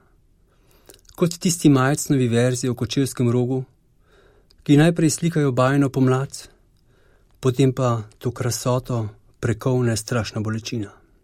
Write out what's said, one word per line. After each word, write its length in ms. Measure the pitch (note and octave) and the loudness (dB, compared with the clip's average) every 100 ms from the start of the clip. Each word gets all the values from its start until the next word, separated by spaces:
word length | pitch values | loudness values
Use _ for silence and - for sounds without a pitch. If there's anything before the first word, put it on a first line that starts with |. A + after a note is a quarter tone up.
| _ _ _ _ _ _ _ _ _ - _ - | _ _ _ _ _ _ _ _ _ -20 _ -2
Kot 180 | E3+ - | -2 0
tisti 300 | F#3 E3+ D#3 | -2 2 4
Majcnovi 600 | C3 C3 D3 - C#3 A#2+ | 4 2 0 0 0 2
verzi 400 | A#2 B2+ B2 C3 | 2 0 0 -4
o 60 | |
Kočevskem 560 | A#2+ A#2 C#3+ C3 - A#2+ | -4 -4 -2 -2 0 0
rogu, 340 | B2 B2 C3 C3 _ _ _ _ _ _ _ _ _ | 0 0 -4 -8 _ _ _ _ _ _ _ _ _
ki 140 | - C#3+ | 2 6
najprej 340 | E3 E3 D#3+ | 6 4 0
slikajo 420 | - E3+ D#3 C#3+ | 0 -2 0 0
bajno 360 | B2 B2+ C#3+ C#3 | 2 2 2 2
pomlad, 420 | C3+ B2+ C3 C#3 - - _ _ _ _ _ _ _ _ - | 2 2 0 -2 -12 -20 _ _ _ _ _ _ _ _ -4
potem 320 | B2+ B2 C3 | -2 2 2
pa 300 | B2+ B2 A2+ G#2 - | 2 -2 -2 -6 -10
to 120 | B2 | -8
krasoto 800 | - A#2+ - B2 B2+ - A#2+ G#2+ - _ - | -4 -6 -4 -2 -4 -2 -6 -6 -10 _ -8
prekovne 560 | A#2 A2 C3 B2+ A#2 A2 | -4 -2 0 0 0 -2
strašna 440 | - A#2+ G#2 A#2 | -4 -4 -4 -6
bolečina. 500 | G#2+ A2+ - A#2 G2 - _ _ | -6 -8 -8 -8 -10 -14 _ _